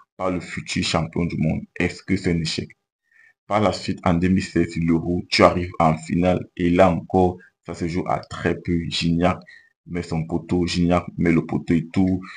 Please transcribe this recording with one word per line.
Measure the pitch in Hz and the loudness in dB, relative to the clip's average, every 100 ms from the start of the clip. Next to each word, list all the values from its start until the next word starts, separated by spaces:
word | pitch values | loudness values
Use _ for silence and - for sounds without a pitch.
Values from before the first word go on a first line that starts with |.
| _ - | _ -6
par | 92 | -4
le | 90 | -4
futur | - - 78 104 | -6 -10 -6 -4
champion | 90 87 80 85 | -2 -2 -2 -2
du | 85 80 | -2 0
monde, | 80 85 - - | -2 -2 -6 -4
est-ce | 87 - | -4 -4
que | - 92 | -4 -2
c'est | 95 | 0
un | 85 | -2
échec ? | 80 - - _ _ _ _ _ _ _ - | -2 -6 -8 _ _ _ _ _ _ _ -4
Par | 101 | 0
la | 104 | 0
suite, | 92 - 92 | 0 -4 -2
en | 95 | 0
deux | 85 90 | 2 4
mille | 92 | 2
seize, | - 85 85 - | 2 0 0 0
l'Euro, | 82 82 82 90 - | 2 2 0 -4 -2
tu | - | 4
arrives | 92 90 87 - | 6 4 -2 2
en | 85 80 | 2 2
finale | - 82 87 90 - - | -2 0 2 0 -4 -2
et | 87 | 2
là | 87 92 | 6 6
encore, | 82 - 92 90 90 - _ - | 4 0 2 2 0 -12 _ -14
ça | |
se | 85 87 | -8 -4
joue | 87 - | -4 -2
à | - | -4
très | - - 87 82 | -6 -6 -4 -2
peu. | - 85 82 | -2 -2 -2
Gignac | - 85 85 87 92 - - _ _ - | -2 0 2 0 -2 -8 -20 _ _ -12
met | 87 | -10
son | 85 82 | -6 -6
poteau, | 80 85 80 90 85 | -4 -6 -2 -2 0
Gignac | 87 85 87 - - | 0 2 2 -2 -2
met | 85 | 2
le | 82 | 2
poteau | 80 80 - | 0 -4 0
et | 85 80 | 0 0
tout. | - 95 92 92 | 0 0 0 -6